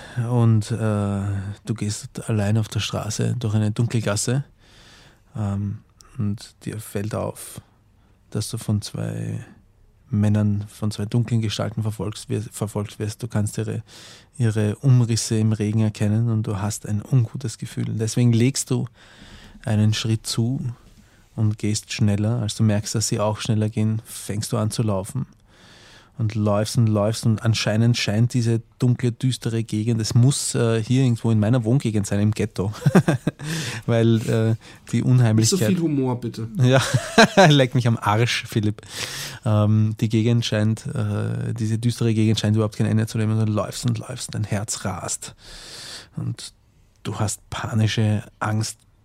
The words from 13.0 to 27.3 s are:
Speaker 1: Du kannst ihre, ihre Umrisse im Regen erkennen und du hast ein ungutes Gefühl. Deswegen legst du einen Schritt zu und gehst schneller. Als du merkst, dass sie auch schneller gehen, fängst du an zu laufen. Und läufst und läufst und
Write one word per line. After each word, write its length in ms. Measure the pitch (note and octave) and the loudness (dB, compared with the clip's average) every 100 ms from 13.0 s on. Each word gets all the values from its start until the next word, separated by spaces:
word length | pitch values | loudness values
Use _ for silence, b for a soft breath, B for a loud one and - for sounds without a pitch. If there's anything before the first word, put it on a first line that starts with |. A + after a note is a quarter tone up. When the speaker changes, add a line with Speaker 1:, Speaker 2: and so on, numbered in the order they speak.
| G#2+ - | -8 -8
Speaker 1:
Du 60 | A#2+ | -6
kannst 280 | A2 G#2 - | -2 -2 -4
ihre, 260 | A2 A2 - B B B B - | -6 -6 -10 B B B B -2
ihre 400 | A#2 G#2+ G#2+ G2+ | 0 2 0 0
Umrisse 600 | C#3 B2 A2+ A2+ - A2 | 4 4 4 0 0 0
im 140 | A2 | 2
Regen 280 | G#2+ G#2+ A2 | 2 0 2
erkennen 480 | G#2+ - G#2 G#2+ A#2 | 0 0 0 2 2
und 180 | A2 A2+ | 0 -2
du 140 | G2 | -2
hast 260 | F#2+ - - | -4 -6 -4
ein 140 | G#2 | -6
ungutes 560 | - C3 A#2 B2+ - - | 0 2 2 -2 -8 -8
Gefühl. 300 | B2+ - A2+ | -10 -6 -4
Deswegen 400 | G#2+ A2+ B2 A#2+ | -2 -2 2 4
legst 360 | A2+ B2 C#3+ - | 4 2 0 -2
du 180 | B2 B2+ B B B B B B B | -4 -4 B B B B B B B
einen 300 | - G#2+ G#2+ | -2 2 2
Schritt 320 | A2 A2+ A2 - | 2 0 -2 -2
zu 340 | - A#2 C#3 B2 A#2+ b b b b b | -2 -2 -2 -6 -10 b b b b b
und 220 | - G#2+ G#2 | -2 -2 0
gehst 380 | G#2 G#2+ - | -2 -4 -4
schneller. 460 | - G#2 G2+ G#2+ A#2+ | 0 2 2 0 0
Als 140 | G#2+ - | -2 0
du 60 | |
merkst, 320 | A2 G2+ - | 2 2 0
dass 140 | A2+ - | -4 -2
sie 100 | A#2 | 0
auch 220 | G#2 G#2+ | 0 -2
schneller 300 | - G#2+ G#2+ | -2 0 0
gehen, 320 | G#2+ A2 A2 | 0 -2 -2
fängst 480 | - - - G2+ - | -6 -12 -8 -6 -4
du 60 | A2+ | -2
an 120 | A2 | -2
zu 120 | - | 0
laufen. 420 | A2+ F#2+ G2+ C3 - - B B B B B B B B | 0 -2 -4 -6 -8 -12 B B B B B B B B
Und 160 | A2 | -4
läufst 420 | A2 G#2 G2+ A2 - | 0 2 2 2 2
und 120 | A2 | 4
läufst 360 | G#2+ G#2 A2 | 4 2 0
und 180 | A#2 | 0